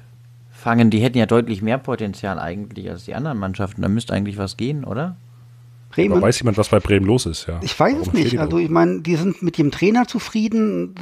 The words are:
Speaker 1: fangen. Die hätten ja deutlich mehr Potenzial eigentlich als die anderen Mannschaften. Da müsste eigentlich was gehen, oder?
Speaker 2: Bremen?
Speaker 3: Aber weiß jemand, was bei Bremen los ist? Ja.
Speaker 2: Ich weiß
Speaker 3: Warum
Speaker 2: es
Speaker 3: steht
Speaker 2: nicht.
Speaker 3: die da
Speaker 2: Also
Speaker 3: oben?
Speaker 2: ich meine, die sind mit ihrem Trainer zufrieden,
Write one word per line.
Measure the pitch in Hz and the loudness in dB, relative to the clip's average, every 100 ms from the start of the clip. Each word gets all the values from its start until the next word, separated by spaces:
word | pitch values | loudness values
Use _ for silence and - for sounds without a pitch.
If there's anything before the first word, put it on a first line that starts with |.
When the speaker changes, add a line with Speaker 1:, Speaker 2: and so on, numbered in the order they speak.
| - - - - - | -20 -20 -20 -20 -20
Speaker 1:
fangen. | - 117 117 113 | -8 0 4 6
Die | 107 | 6
hätten | 123 123 | 2 2
ja | 110 | 4
deutlich | 117 117 98 | 4 2 -4
mehr | 110 127 | -2 -4
Potenzial | 135 117 107 92 101 90 | -4 -6 -6 -6 -6 -6
eigentlich | 80 95 104 104 95 | -6 -8 -12 -12 -12
als | 87 - | -12 -10
die | - | -8
anderen | 156 120 | -6 -4
Mannschaften. | 95 95 98 - | -4 -4 -6 -2
Da | 95 | 0
müsste | 107 - | 0 -2
eigentlich | 95 101 101 | -4 -4 -4
was | 98 - | -6 -4
gehen, | 117 147 127 | -4 -4 -6
oder? | 104 175 175 - - - - - - - | -6 -6 -8 -18 -20 -20 -20 -20 -20 -8
Speaker 2:
Bremen? | - 202 | 0 2
Speaker 3:
Aber | 180 98 | 4 4
weiß | - | 2
jemand, | 120 101 | 0 2
was | 104 | 4
bei | 104 | 2
Bremen | - 101 95 | 4 2 4
los | 127 90 | 2 0
ist? | 82 - | -6 -8
Ja. | 85 | -6
Speaker 2:
Ich | - - | -6 0
weiß | 170 | 0
Speaker 3:
Warum | 285 | 0
Speaker 2:
es | 359 | 0
Speaker 3:
steht | 196 | 0
Speaker 2:
nicht. | 117 | 2
Speaker 3:
die | 123 | 0
da | |
Speaker 2:
Also | 151 165 | 0 0
Speaker 3:
oben? | 165 | 2
Speaker 2:
ich | |
meine, | 165 170 185 | 2 2 0
die | 160 165 | -2 0
sind | 185 - | 0 -2
mit | 175 - | -2 2
ihrem | 147 | 0
Trainer | - 196 240 247 | 2 2 4 2
zufrieden, | 240 - 220 214 220 214 180 180 185 | -2 -4 -2 0 2 0 0 -6 -4